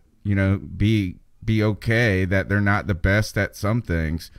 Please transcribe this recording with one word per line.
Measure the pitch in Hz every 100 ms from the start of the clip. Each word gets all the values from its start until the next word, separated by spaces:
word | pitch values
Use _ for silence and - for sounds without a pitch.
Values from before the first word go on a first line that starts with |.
| _ _
you | 101
know, | 98 95 98
be, | 73 87 101 110 92 - - _
be | 110 110
okay | 107 101 120 113 120 95
that | 95 95 90
they're | 101
not | 101 101 78
the | 87
best | 95 104 107 -
at | 98
some | - 101 117
things." | - 85 80 82 -